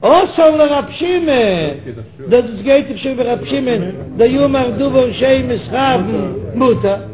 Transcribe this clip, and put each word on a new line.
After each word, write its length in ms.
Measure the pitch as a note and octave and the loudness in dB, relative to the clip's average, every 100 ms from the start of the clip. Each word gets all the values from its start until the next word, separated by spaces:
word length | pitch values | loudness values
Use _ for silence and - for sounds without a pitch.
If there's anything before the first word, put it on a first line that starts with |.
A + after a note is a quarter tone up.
אויס 280 | G3+ D#4+ F#4 - | 6 4 4 4
זאל 240 | D#4+ D#4 | 4 4
ער 180 | D4+ C#4+ | 2 2
רבי 140 | - | -4
שמעון, 1400 | - F4 F4+ E4 C4+ A3 F3+ D#3 C#3 C3 A2+ A2 - C#3+ | -6 -4 -2 0 0 2 0 -2 -6 -12 -14 -16 -14 2
דאס 160 | A#3+ A#3 G#3+ | 2 2 -4
גייט 240 | G3+ C#4 C#4+ A3 | 2 2 2 -6
שוין 200 | C4+ B3+ | -6 -4
ביי 100 | A#3+ | -2
רבי 200 | A#3+ - | -4 -4
שמעון, 320 | C#4 B3+ A#3 F3+ F#3+ - - | -4 -2 -2 -4 -8 -12 2
דער 140 | A#3 | 2
יומא 400 | C4 C#4+ C4+ B3 G#3+ | 4 2 2 -2 -2
דובר 340 | C#4 C4 B3+ | 0 2 2
שם 380 | G3 C4 C4+ B3 | 0 2 2 0
ישכבו, 680 | A#3 - A#3 C4+ B3+ F#3+ A3 - - - | -4 -4 -2 0 0 0 -4 -4 -6 -8
מותר. 420 | A#3 C4 A3 G3 G3 - | 0 2 2 0 -2 -6